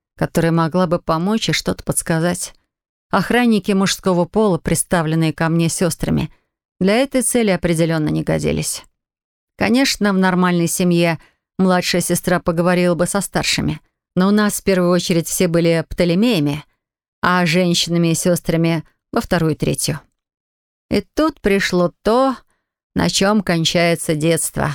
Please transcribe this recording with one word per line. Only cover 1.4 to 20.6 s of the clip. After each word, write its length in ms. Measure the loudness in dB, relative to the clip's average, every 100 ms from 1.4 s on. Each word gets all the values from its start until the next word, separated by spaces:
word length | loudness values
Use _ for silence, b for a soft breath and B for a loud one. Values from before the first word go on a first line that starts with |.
| -2
и 40 |
что-то 300 | -4 -4 -6
подсказать. 720 | -6 -4 -2 0 -2 -4 -8 -14 _ _ _ _ _
Охранники 600 | -2 0 2 2 2 2
мужского 520 | 0 0 0 0 0
пола, 340 | 0 0 0 0
приставленные 760 | -2 -4 0 -2 0 0 0
ко 160 | 0 0
мне 200 | 0 0
сестрами, 640 | 0 -2 -2 -2 -2 -4 _ _ _ _ -4
для 160 | 0 2
этой 260 | 0 -2
цели 280 | 0 0 2
определенно 600 | 0 0 0 0 0 0
не 120 | -2
годились. 600 | -2 -2 -2 -2 -4 -8 -14 _ _ _ _ _ _ -4
Конечно, 560 | 0 2 0 0 0
в 60 | 2
нормальной 480 | 2 2 2 2 0
семье 520 | 0 0 2 0 -2 b b _ -2
младшая 440 | 0 2 0 -2
сестра 380 | -2 -2 0 -2
поговорила 540 | 0 0 2 2 2
бы 120 | 0 0
со 140 | -2
старшими, 600 | -4 -4 -2 -2 -4 -6 _ _ _ 0
но 120 | 2
у 20 |
нас 280 | 4 2 0
в 40 |
первую 260 | 0 0 2
очередь 380 | 0 0 -2 -2
все 180 | -2 0
были 380 | 2 2 0 -2
Птолемеями, 760 | -2 0 2 2 2 0 -4 -10 _ _ _ _ _
а 240 | 0 0 2
женщинами 600 | 2 0 0 -2 0 0
и 60 |
сестрами 680 | 0 0 -2 0 0 0 -2 -6 _ _
во 80 | -6
вторую 320 | -2 0 0
и 40 | -2
третью. 440 | -2 -2 -4 -8 -12 _ _ _ _ _